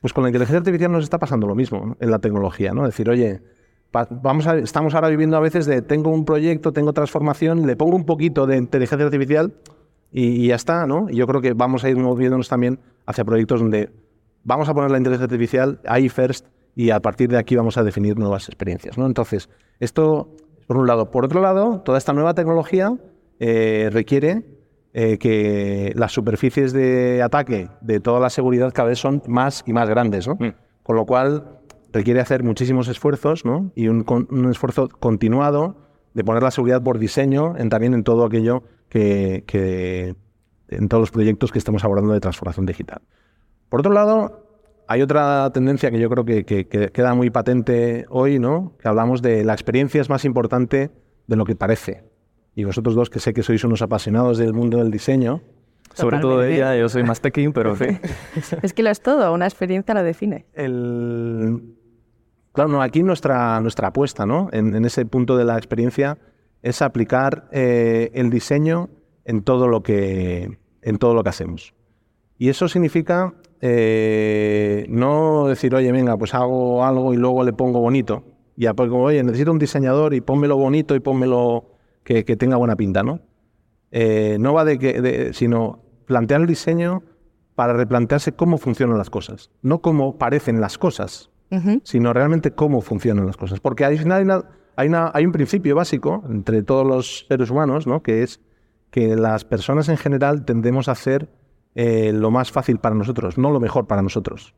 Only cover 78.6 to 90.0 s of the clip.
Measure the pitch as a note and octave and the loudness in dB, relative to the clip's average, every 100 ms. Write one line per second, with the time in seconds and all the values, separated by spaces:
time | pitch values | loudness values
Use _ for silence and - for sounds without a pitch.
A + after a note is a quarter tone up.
78.6 | A#2 G#2 B2 B2 C3 D3+ B2 A#2 D3 D#3+ | -2 0 0 2 2 2 2 0 0 2
79.6 | D3 D3 C3 C3+ D#3 C#3 A2+ C3+ C#3+ C#3 | 0 0 2 2 2 0 0 0 2 2
80.6 | C3+ D3+ D3 C#3 C3+ C3+ B2+ B2 A#2+ A#2 | 2 0 0 0 0 0 2 2 2 0
81.6 | - _ _ _ - A#2 G#2+ A2+ B2+ B2+ | -6 _ _ _ 0 0 2 0 2 2
82.6 | B2 G#2 G#2 F#2+ G#2+ E3 _ _ _ _ | 2 0 0 0 -2 -6 _ _ _ _
83.6 | _ _ _ A#2 A2+ G#2+ G#2+ G#2 B2 D#3 | _ _ _ -2 2 2 0 0 2 2
84.6 | D#3 C#3 C3 A#2+ B2 B2 B2+ - A#2+ A#2 | 2 2 0 0 0 0 -4 -2 0 0
85.6 | A2+ - _ _ _ B2+ A#2 C#3+ E3+ D#3+ | -2 -6 _ _ _ -2 2 2 2 0
86.6 | - E3 E3+ F#3 - _ _ _ _ - | -2 -2 -2 -4 -8 _ _ _ _ -2
87.6 | A#2+ A#2+ A#2+ B2 A#2 C#3+ - - E3+ D#3+ | 0 2 2 0 2 0 -2 0 0 2
88.6 | - A2+ B2+ A2 G2 G#2+ - - - _ | 0 0 0 0 -2 -8 -10 -16 -20 _
89.6 | B2+ D#3+ E3+ D#3 | -2 0 2 2